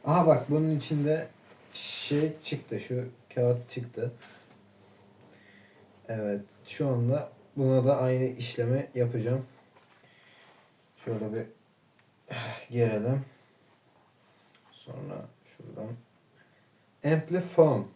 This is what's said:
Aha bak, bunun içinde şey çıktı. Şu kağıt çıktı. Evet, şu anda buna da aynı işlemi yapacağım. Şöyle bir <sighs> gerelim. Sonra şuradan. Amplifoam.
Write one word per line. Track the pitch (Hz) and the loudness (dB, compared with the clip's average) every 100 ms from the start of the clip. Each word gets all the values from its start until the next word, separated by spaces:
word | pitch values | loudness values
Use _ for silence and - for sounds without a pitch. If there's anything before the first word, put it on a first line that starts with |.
| - | 4
Aha | 170 160 | 4 6
bak, | 131 - | 4 4
bunun | 151 160 147 | 2 2 0
içinde | - 151 143 160 156 - - - - | 0 0 2 0 -2 -16 -20 -20 -16
şey | - - - - 147 156 - | -12 -10 -8 -2 0 0 -4
çıktı. | - 143 - 113 | -8 -8 -6 -8
Şu | - 127 120 - _ 127 | -4 -6 -6 -14 _ 0
kağıt | 123 120 - | 2 2 -4
çıktı. | - 120 - 123 - - - - - - - - - - - - - - - - - - - - | -10 -10 -6 -8 -8 -20 -20 -20 -20 -20 -20 -20 -20 -20 -20 -20 -20 -20 -20 -20 -20 -20 -20 -10
Evet, | 110 104 101 - - - | -6 -4 -4 -6 -20 -16
şu | - 143 | -4 0
anda | 123 120 143 - - - - | 2 2 0 -2 -16 -12 0
buna | 131 131 123 | 4 4 4
da | 139 | 4
aynı | 127 127 | 2 2
işlemi | 131 127 - - 120 135 139 127 | 0 -4 -8 -4 0 0 -2 -2
yapacağım. | 117 117 113 131 127 - - - _ - - - - - - - _ _ _ _ - | -2 0 -2 -2 -4 -18 -20 -20 _ -20 -20 -20 -20 -20 -20 -20 _ _ _ _ -6
Şöyle | 110 107 | -4 -4
bir | 110 - - _ _ _ _ _ _ - | -6 -8 -16 _ _ _ _ _ _ -12
<sighs> | 120 113 - - | -10 -8 -10 -6
gerelim. | 120 117 107 113 139 - - _ _ _ _ _ _ _ _ _ _ _ _ _ | 0 2 2 0 -2 -4 -18 _ _ _ _ _ _ _ _ _ _ _ _ _
Sonra | - - - 143 143 - _ _ | -20 -16 -14 -12 -12 -16 _ _
şuradan. | - 120 107 107 120 _ _ _ _ _ _ _ _ _ _ 139 | -20 -18 -12 -12 -12 _ _ _ _ _ _ _ _ _ _ 2
Amplifoam. | 160 - 180 175 170 156 110 98 | 2 2 -4 2 6 6 6 -4